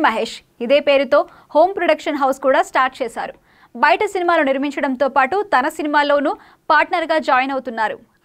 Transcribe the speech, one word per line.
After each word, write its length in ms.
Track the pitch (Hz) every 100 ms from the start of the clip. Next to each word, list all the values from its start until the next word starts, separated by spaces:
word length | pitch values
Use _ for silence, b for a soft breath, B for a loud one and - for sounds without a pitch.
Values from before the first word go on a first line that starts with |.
| 294
మహేష్. 280 | 220 226 - - _
ఇదే 160 | 233 285 285
పేరుతో 320 | 277 277 285 349 B B
హోమ్ 180 | 294 349 392
ప్రొడక్షన్ 420 | 339 311 349 285
హౌస్ 180 | 269 269 269
కూడా 140 | 285 359
స్టార్ట్ 280 | 320 262 -
చేశారు. 340 | 233 233 196 - b b b 233
బయట 180 | 294 370 403
సినిమాలు 280 | 392 349 339 277
నిర్మించడంతో 580 | 269 285 302 277 254 277 269
పాటు 200 | 262 381 403
తన 140 | 262 285 302
సినిమాల్లోనూ 560 | 302 294 294 285 277 427 b b -
పార్ట్నర్గా 480 | 302 330 359 320 320 -
జాయిన్ 240 | 262 269 269
అవుతున్నారు. 420 | 262 233 214 - - _